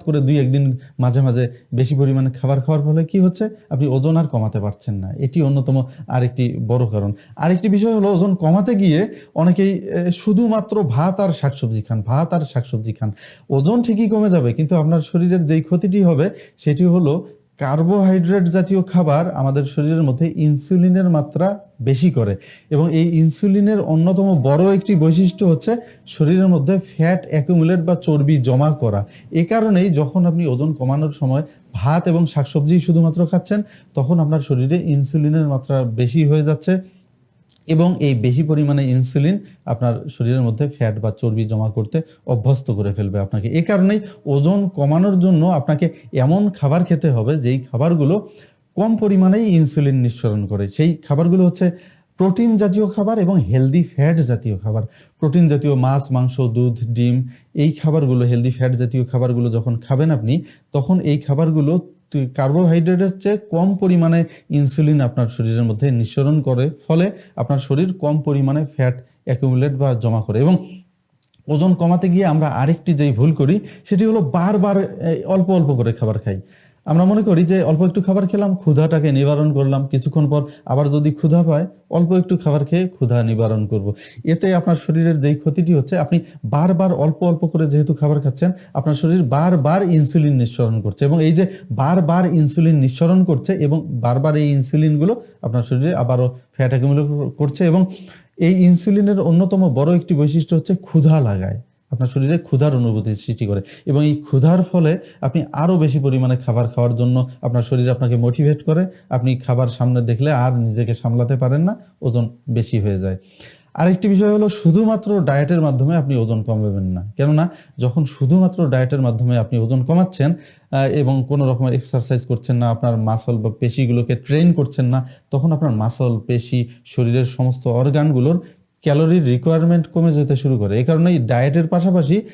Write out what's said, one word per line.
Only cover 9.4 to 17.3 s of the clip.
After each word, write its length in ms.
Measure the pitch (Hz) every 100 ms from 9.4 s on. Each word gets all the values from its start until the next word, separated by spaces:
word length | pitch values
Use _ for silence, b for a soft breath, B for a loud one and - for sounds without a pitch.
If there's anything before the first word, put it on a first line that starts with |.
| 175 180 196
এ, 280 | 190 190 170 175
শুধুমাত্র 600 | 175 214 208 233 220 214 214
ভাত 340 | 151 117 175 190
আর 100 | 196
শাকসবজি 500 | 151 139 - 117 110
খান, 160 | - 113
ভাত 260 | 104 135 165
আর 100 | 175
শাকসবজি 480 | 147 127 - 117 110
খান। 180 | - 107 95 B B B
ওজন 280 | 135 151 240
ঠিকই 260 | 240 208 220
কমে 200 | 214 208
যাবে, 200 | 175 120
কিন্তু 220 | 113 151 175
আপনার 240 | 151 165
শরীরের 420 | 151 170 175 180 151
যেই 160 | 160
ক্ষতিটি 380 | 156 175 196 202
হবে, 240 | 180 143 190 B B _
সেটি 300 | 151 143 180
হলো 280 | 180 151 165 B